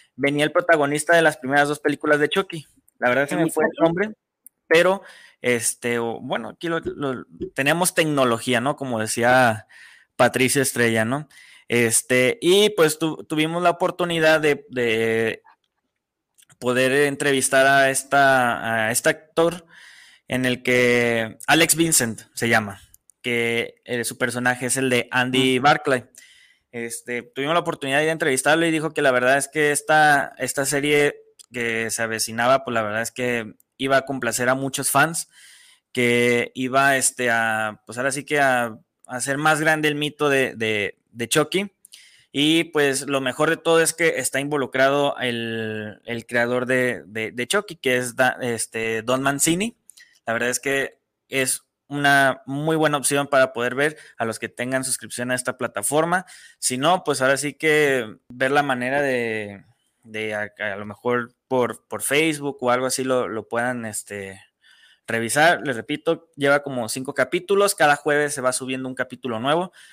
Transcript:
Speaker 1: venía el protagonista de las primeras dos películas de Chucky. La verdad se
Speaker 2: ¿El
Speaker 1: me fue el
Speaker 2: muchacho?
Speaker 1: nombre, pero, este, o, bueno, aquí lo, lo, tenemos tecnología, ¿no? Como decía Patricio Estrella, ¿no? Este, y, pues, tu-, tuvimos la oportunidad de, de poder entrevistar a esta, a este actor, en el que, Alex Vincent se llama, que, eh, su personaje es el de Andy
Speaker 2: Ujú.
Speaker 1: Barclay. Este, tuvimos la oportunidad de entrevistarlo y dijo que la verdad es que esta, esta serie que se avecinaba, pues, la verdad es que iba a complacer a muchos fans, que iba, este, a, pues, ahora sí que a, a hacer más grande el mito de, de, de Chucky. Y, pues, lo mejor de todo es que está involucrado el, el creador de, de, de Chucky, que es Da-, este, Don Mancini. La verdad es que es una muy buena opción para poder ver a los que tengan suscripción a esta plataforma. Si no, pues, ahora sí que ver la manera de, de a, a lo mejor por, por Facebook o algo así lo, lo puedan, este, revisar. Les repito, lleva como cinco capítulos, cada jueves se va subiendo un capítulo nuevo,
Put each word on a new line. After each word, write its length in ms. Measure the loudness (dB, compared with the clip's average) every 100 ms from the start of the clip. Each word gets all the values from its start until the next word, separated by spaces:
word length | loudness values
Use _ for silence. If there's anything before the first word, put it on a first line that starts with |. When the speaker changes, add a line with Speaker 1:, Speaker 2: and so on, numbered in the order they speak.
| _ -4
Speaker 1:
venía 280 | -2 0
el 80 | 0
protagonista 640 | 0 2 4 2 0 2 4
de 60 |
las 160 | 4 2
primeras 300 | 0 2 2
dos 120 | 0
películas 400 | -2 -2 0 2
de 100 | 2
Chucky. 360 | 0 -4 -8 -16 _ _ -4
La 120 | 0
verdad 180 | 2 0
se 80 | 0
Speaker 2:
¿El 80 | -2
Speaker 1:
me 60 |
fue 140 | 0 -2
el 40 |
Speaker 2:
muchacho? 140 | 0
Speaker 1:
nombre, 280 | 0 0 -4 -8 _ _ -20 _ 2
pero, 360 | 4 4 2 -6 -20 -20 _
este, 580 | -2 0 -2 -4 -2 -2
o, 200 | -2 -6
bueno, 300 | -6 -8 -8
aquí 180 | -10 -6
lo, 120 | -6
lo, 460 | -6 -8 -6 -8 -10 -14 -10
tenemos 400 | -4 0 0 0
tecnología, 640 | 0 0 2 2 0 0 -2
¿no? 160 | 0 -4
Como 240 | -4 -4
decía 680 | -4 0 4 4 4 2 -6 -20 -20 -20 _ 2
Patricio 480 | 2 4 2 2
Estrella, 420 | 0 2 2 2 0
¿no? 220 | -2 -6 -18 -20 -18 -2
Este, 720 | 0 2 0 2 2 2 2
y, 300 | 2 4 4
pues, 260 | 4 2 2
tu-, 260 | -4 -6 -6
tuvimos 360 | -2 -2 0
la 100 | 0
oportunidad 680 | 0 -2 -2 -2 2 2 4
de, 240 | 2 0 -4
de 720 | -2 0 0 0 0 -2 -4 _ _ _ _ _ _ _ _ _ _ _ -6
poder 320 | 0 2 2 4 2
entrevistar 580 | 0 0 2 2 4 6
a 240 | 6 4
esta, 960 | 0 0 4 4 4 2 0 -2 -2 0
a 60 |
este 180 | 0 0
actor, 560 | -2 -4 0 0 0 -12 -20 -20 -20 -20 _ -6
en 180 | -2 -2
el 160 | -2
que, 800 | 0 2 4 4 2 0 -4 -6 0
Alex 280 | 2 4 2
Vincent 460 | 2 2 0 -4 -12 -4
se 140 | 0
llama, 300 | 2 0 -8 -18 _ _ _
que, 580 | -6 -2 -2 -2 -4 -8
eh, 200 | -8 -6
su 160 | -4 -4
personaje 480 | -4 -2 -2 -2 -2
es 100 | -2
el 140 | 0
de 160 | 0 0
Andy 480 | -2 0 2 2 4
Speaker 2:
Ujú. 60 |
Speaker 1:
Barclay. 420 | 4 2 2 -2 -2 _ -20 _ _ _ _
Este, 520 | -12 -10 -10 -10 -10
tuvimos 320 | -8 -6 -2 0
la 60 |
oportunidad 360 | -2 -4 -2 0
de 140 | 0
entrevistarlo 540 | 0 0 0 2 2 2
y 60 |
dijo 200 | 0 -2
que 100 | 0
la 100 | 2
verdad 260 | 2 4 2
es 100 | 0
que 240 | 0 0
esta, 640 | 0 2 4 6 4 0 -6
esta 280 | -6 -4 -2
serie 500 | -2 2 2 2 -2 -14 _ -14
que 380 | -8 -4 -4 -4
se 140 | -4
avecinaba, 600 | -4 -4 -6 0 2 2
pues, 120 | 2 -2
la 80 |
verdad 180 | -2 -4
es 100 | -6
que 440 | -4 -4 -2 -6 -14 _ -6
iba 200 | 0 0
a 80 | 0
complacer 420 | -4 -4 -2 0
a 60 |
muchos 380 | 0 -2 -4 -2
fans, 380 | 2 0 -2 -10 _ -20 -20 -20 _ _
que 600 | -2 2 2 2 2 -2
iba, 420 | -6 -2 2 2 2
este, 360 | 0 -2 0
a, 500 | 0 0 -2 -4 -8 -14
pues, 100 | -6
ahora 140 | -4
sí 120 | -4
que 160 | -4 0
a, 260 | 2 2 -2
a 120 | -8 _ _ -12
hacer 320 | -8 -4 -2
más 200 | 0 2
grande 280 | 2 2 0
el 80 | 0
mito 340 | -4 -2 0
de, 260 | 2 0 -2
de, 440 | -2 -2 -4 -6 _
de 160 | -10 -2
Chucky. 440 | 0 0 -2 -6 _ _ -20 -20 _ _
Y, 320 | -2 2 2 0
pues, 440 | 2 2 0 -2
lo 100 | -2
mejor 300 | -2 -2 0
de 80 | 0
todo 240 | 2 2
es 120 | 2
que 260 | 0 0 0
está 200 | -2 -4
involucrado 800 | -4 -4 -2 2 2 4 0 -2
el, 800 | -4 -4 -6 -6 -6 -8 -10 -14 -10
el 200 | -10 -4
creador 400 | 0 0 0 0
de, 380 | 0 0 -4 -8
de, 260 | -8 -8
de 160 | -6 -4
Chucky, 280 | -2 -4 -6
que 220 | -2 0
es 180 | -2 0
Da-, 220 | 0 0
este, 640 | -4 -4 -6 -6 -4 -4
Don 200 | -2 -2
Mancini. 540 | -2 -2 0 0 -2 -8 _ -20 -20 _ -6
La 60 |
verdad 160 | -2 -2
es 140 | -4
que 380 | -2 -2 -4 -8 _ _ -6
es 380 | -2 -2 -4 _ _ -10
una 520 | -2 2 4 4 0 -6
muy 320 | -6 -2 2
buena 180 | 2 0
opción 320 | -2 -2 2
para 240 | 2 2
poder 240 | 0 -4 0
ver 220 | -2 -2 -14 -8
a 60 |
los 160 | -6 -6
que 80 | -8
tengan 380 | -8 -4 -4 -4
suscripción 440 | -6 -8 -8 -4
a 40 | -4
esta 220 | -4 -6
plataforma. 680 | -6 -6 -2 0 0 -2 -4 -18 -20 _
Si 200 | -6 0
no, 260 | 2 2
pues, 180 | 0 0
ahora 140 | 2 2
sí 200 | -2 -2
que 600 | 2 4 4 2 -2 -10 -14
ver 220 | -4 0
la 120 | 2
manera 380 | 0 0 -2 0
de, 640 | 0 0 -2 -4 -6 -12 _ _ _ _
de 300 | -14 -8 -6
a, 200 | -6 -6 -6
a 180 | -8 -8
lo 80 | -10
mejor 480 | -8 -2 -2 -4 _ -4
por, 360 | 0 0 -4 -12
por 120 | -8
Facebook 580 | -2 0 0 0 -6 -4
o 100 | 0
algo 140 | 0 0
así 180 | -2
lo, 240 | -2 -2 -2
lo 220 | -6 -6
puedan, 360 | -4 -4 -4 -8
este, 560 | -10 -10 -12 -12 -16 _ _ _ _ _ _ -6
revisar. 560 | -4 0 2 4 2 -2
Les 100 | -6
repito, 540 | -6 -6 -4 -4 _ -4
lleva 260 | 2 2
como 240 | 0 -6 -6
cinco 260 | -6 -6
capítulos, 640 | -4 -2 -2 0 2 2 4
cada 220 | 2 2
jueves 360 | 2 0 0
se 60 | -2
va 140 | -2
subiendo 340 | -2 -4 -6 -8
un 80 | -8
capítulo 460 | -10 -8 -8 -4
nuevo, 320 | 0 0 -2 -10 -20